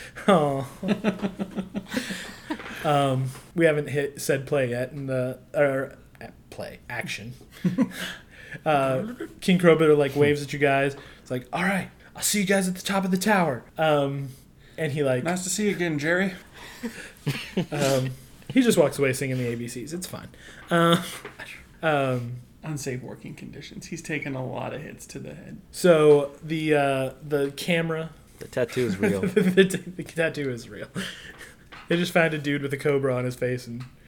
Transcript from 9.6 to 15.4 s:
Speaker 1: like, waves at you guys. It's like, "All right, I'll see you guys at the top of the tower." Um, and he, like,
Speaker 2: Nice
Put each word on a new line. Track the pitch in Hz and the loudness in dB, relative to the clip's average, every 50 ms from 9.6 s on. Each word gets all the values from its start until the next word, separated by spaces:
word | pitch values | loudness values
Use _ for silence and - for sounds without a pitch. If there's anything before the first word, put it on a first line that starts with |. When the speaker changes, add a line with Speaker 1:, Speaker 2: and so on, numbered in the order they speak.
| 175 170 160 156 160 151 151 | 8 8 8 8 8 6 8
Speaker 1:
like, | 147 143 143 - | 6 6 2 4
waves | 143 147 147 147 147 | 4 4 4 4 2
at | 143 131 139 | -2 -4 -2
you | |
guys. | 143 143 139 135 139 139 143 139 - - - - - | 2 4 4 4 4 2 0 -2 -6 -16 -20 -20 -16
It's | - - | -10 -6
like, | 127 127 - - | -6 -6 -6 -6
"All | - 160 180 | -4 -2 0
right, | 185 196 180 - - - - - - - | 0 0 -2 -4 -6 -12 -20 -20 -18 -10
I'll | - | -4
see | - - - 208 | -2 0 0 2
you | 196 | 2
guys | 185 202 196 190 | 4 2 2 2
at | 185 180 | 0 -4
the | - | -4
top | - - 196 196 190 | -4 -2 0 0 2
of | 190 | 2
the | 190 | 0
tower." | 185 - 214 214 190 175 156 127 113 - - - | 2 4 4 4 4 4 2 0 -4 -8 -10 -4
Um, | - 160 156 147 143 139 139 139 139 139 131 131 - - - - - - - - | 0 2 4 4 4 2 0 -2 -4 -6 -8 -12 -16 -20 -20 -20 -20 -20 -16 -8
and | - 160 147 131 | -6 -4 -4 -2
he, | 156 143 | 0 2
like, | 135 127 123 135 | 2 2 2 0
Speaker 2:
Nice | 165 180 185 | -2 -2 -2